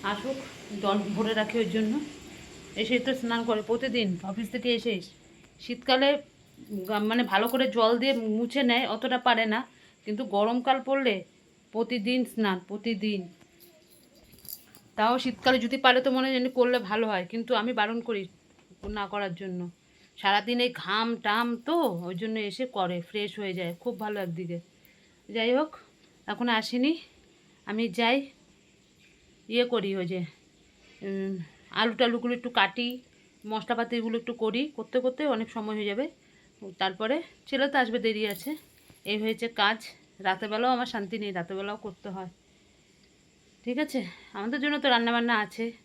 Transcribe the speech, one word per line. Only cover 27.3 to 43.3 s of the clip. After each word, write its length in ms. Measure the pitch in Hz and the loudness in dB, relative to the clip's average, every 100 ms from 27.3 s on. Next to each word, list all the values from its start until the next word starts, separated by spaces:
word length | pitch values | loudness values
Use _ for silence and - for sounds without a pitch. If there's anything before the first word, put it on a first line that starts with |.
| _ _ _ - | _ _ _ -8
আমি 240 | 208 226 | -4 -4
যাই, 280 | 180 233 262 277 - _ _ _ _ _ _ - _ _ _ - | 0 2 2 0 -16 _ _ _ _ _ _ -20 _ _ _ -4
ইয়ে 160 | 233 247 | 2 2
করি, 300 | 240 196 190 | 2 0 -2
ওই 100 | 180 | -2
যে, 200 | 185 170 - _ _ _ _ - - | -2 -6 -10 _ _ _ _ -20 -12
উম, 360 | 196 196 196 190 160 - - | -8 -4 -4 -6 -8 -16 -10
আলু 220 | - 226 | 0 0
টালুগুলো 400 | 233 240 233 240 | 4 2 2 -2
একটু 160 | 240 240 | -4 -2
কাটি, 520 | 240 196 196 240 247 - _ _ _ 208 | 2 2 0 -6 -6 -14 _ _ _ -8
মশলাপাতিগুলো 720 | 214 175 233 233 240 226 226 | -6 -2 -2 0 -2 -2 -4
একটু 160 | 233 | -4
করি, 380 | 240 220 220 294 - | -2 -2 0 -4 -6
করতে 240 | 220 254 | -2 0
করতে 260 | 254 254 302 | 0 0 0
অনেক 240 | 226 226 | 0 -2
সময় 260 | 233 214 214 | -6 -6 -4
হয়ে 100 | 208 | -4
যাবে। 240 | 202 302 - _ _ _ _ 202 180 | -2 -4 -8 _ _ _ _ -18 -2
তারপরে 460 | 190 180 220 294 339 - - | -2 -2 -2 -2 -4 -18 -4
ছেলে 200 | 269 277 | 0 2
তো 100 | 285 | 2
আসবে, 220 | 247 226 | 2 2
দেরি 280 | 220 214 214 | 0 0 -2
আছে। 280 | 202 - 302 - _ _ - - | -4 -8 -8 -10 _ _ -16 -6
এই 120 | 208 | -2
হয়েছে 260 | 214 220 233 | -2 -2 -4
কাজ, 320 | 233 208 220 - - _ _ | 2 2 2 -6 -20 _ _
রাতেরবেলাও 520 | 190 190 214 214 247 | -2 0 -2 0 2
আমার 140 | 254 247 | 2 0
শান্তি 340 | 226 196 220 | -4 -6 -6
নেই, 120 | 208 | -4
রাতেরবেলাও 460 | 180 170 190 196 214 | -4 -6 -6 -6 -8
করতে 320 | 214 180 208 | -10 -12 -10
হয়। 200 | 190 185 175 _ _ _ _ _ _ _ _ _ | -10 -10 -14 _ _ _ _ _ _ _ _ _